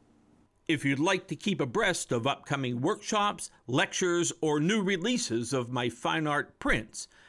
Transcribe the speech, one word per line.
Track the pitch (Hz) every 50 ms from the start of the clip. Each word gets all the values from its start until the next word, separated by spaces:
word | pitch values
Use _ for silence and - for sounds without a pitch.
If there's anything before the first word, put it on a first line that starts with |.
| _ _ _ _ _ _ _ _ _ _ _ _ _
If | - 160 139 -
you'd | 139 139
like | 127 156 196 196 185 -
to | - 156
keep | - - 208 185 139
abreast | 143 123 110 202 226 190 170 - - -
of | 135 117 113
upcoming | 139 135 - - - 147 139 131 123 120 120
workshops, | 131 180 214 - - - 220 208 202 208 - - - - - - _
lectures, | - 123 151 196 202 - - 190 175 175 170 170 - - -
or | 160 156 147 151
new | 151 180 220 220
releases | 190 196 196 165 175 240 247 240 - - 113 120 120 - 143
of | 127 120 117
my | 127 123 123 120
fine | 120 - - 165 160 160 156
art | 151 147 143 - - -
prints, | - - 285 208 113 110 - - - - - _ - -